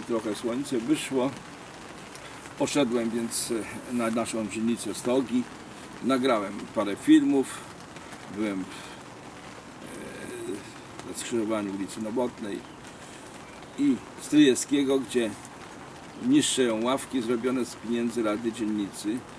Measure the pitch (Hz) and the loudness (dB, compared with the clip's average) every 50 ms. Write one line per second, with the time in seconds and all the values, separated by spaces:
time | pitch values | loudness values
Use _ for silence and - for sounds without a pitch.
0 | 98 - 117 110 113 110 101 - - 113 120 135 139 - 135 113 113 139 156 143 | -2 -2 -2 -2 0 -2 -4 -2 -2 -2 -2 -2 -2 0 -2 0 2 2 2 2
1 | - - 135 131 127 139 - - - - - - - - - - - - - - | 2 0 2 2 2 2 -2 -6 -12 -14 -14 -14 -14 -14 -14 -14 -14 -14 -14 -14
2 | - - - - - - - - - - - - 294 - - 147 139 113 120 120 | -14 -14 -14 -14 -14 -14 -14 -14 -14 -14 -2 -2 0 2 4 4 4 4 4 2
3 | 113 117 113 117 117 110 - - - - 120 110 101 - 110 - - - 123 120 | 2 2 0 0 0 0 0 -2 0 0 -2 -2 -2 -4 -8 -10 -8 -4 0 0
4 | 117 113 113 120 113 - 117 113 107 98 95 110 110 117 117 - - 107 92 - | 2 2 2 0 0 0 -2 -2 -2 -2 -2 0 2 2 2 2 -2 -4 -6 -2
5 | - 123 127 139 127 113 117 127 120 - - - - - - - - - - - | 0 2 4 4 4 2 0 -2 -2 -2 -8 -14 -14 -14 -14 -14 -14 -14 -12 -4
6 | - 117 135 123 127 135 117 107 98 98 101 - - - - 110 101 101 98 - | 0 2 2 4 4 4 4 4 2 -2 -6 -8 -10 -4 -2 0 0 0 -2 2
7 | - 147 156 156 139 139 143 135 127 - - - - - - - - - - - | 8 10 10 10 10 8 6 4 4 2 -4 -10 -12 -12 -14 -14 -16 -14 -14 -14
8 | - - - - - - 95 104 107 104 98 95 92 - - - - - - - | -14 -14 -14 -14 -14 -10 -4 -2 -2 0 0 -2 -4 -6 -8 -12 -12 -12 -14 -14
9 | - - - - - - - - - - - - - - - - - - - - | -16 -16 -16 -16 -16 -16 -16 -14 -14 -14 -14 -14 -16 -16 -16 -14 -14 -12 -12 -12
10 | - - - - - 370 370 359 349 359 - - - - - - - - - - | -12 -12 -10 -10 -10 -10 -10 -8 -6 -6 -6 -6 -8 -12 -14 -14 -16 -14 -14 -12
11 | - - - - - - 123 117 107 107 110 107 101 98 98 98 95 90 - 110 | -10 -8 -8 -8 -4 0 0 0 2 2 0 0 0 -2 -2 -4 -4 -4 -4 -6
12 | 110 107 113 127 123 120 - - 113 101 95 - - - - - - - - - | -4 -2 0 0 0 0 -2 -6 -6 -6 -6 -8 -8 -12 -14 -16 -16 -16 -16 -16
13 | - - - - - - - - - - - - - - - - 143 143 123 - | -16 -16 -16 -16 -16 -16 -16 -16 -16 -16 -16 -16 -16 -10 -2 2 4 4 4 2
14 | - - - - - - 147 151 147 131 120 - - - 143 139 139 131 139 135 | 0 -8 -12 -12 -2 6 8 10 10 10 8 6 2 2 2 4 4 4 4 2
15 | 127 107 - 120 113 104 107 - - - - - - - - - - - - - | 2 2 2 2 2 2 -2 -6 -10 -14 -14 -14 -14 -14 -14 -14 -14 -14 -16 -16
16 | - - - - 110 123 143 151 131 - - 131 127 117 110 110 117 123 135 131 | -16 -14 -10 -2 2 6 6 6 6 4 4 4 4 4 4 2 2 2 2 0
17 | - - 131 135 110 117 123 117 117 127 127 127 117 - - - - 110 120 117 | 0 -2 -2 -2 0 2 0 2 2 2 2 2 0 -2 -6 -8 -4 -2 0 0
18 | 117 117 107 117 110 107 104 104 117 113 107 117 110 107 107 104 101 92 - - | 0 0 0 0 0 2 0 0 -2 -2 -2 0 0 0 0 0 -2 -2 -4 -4
19 | - 104 117 127 - - - | -4 -2 -2 -4 -6 -10 -14